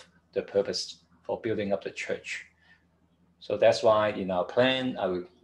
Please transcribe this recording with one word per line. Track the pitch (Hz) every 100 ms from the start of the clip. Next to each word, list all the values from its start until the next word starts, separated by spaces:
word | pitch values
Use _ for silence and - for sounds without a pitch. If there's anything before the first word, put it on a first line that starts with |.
| - _ _
the | 98
purpose | - 101 101 90 - - _ _
for | - 101
building | 113 104 101
up | 98
the | -
church? | - - 98 - - - _ _ _ _ _ _ _ _ _
So | - 101
that's | 110 113
why | 117 107 107
in | 104 95
our | 90
plan, | 87 123 131 131 127 113
I | 95
will, | 90 - _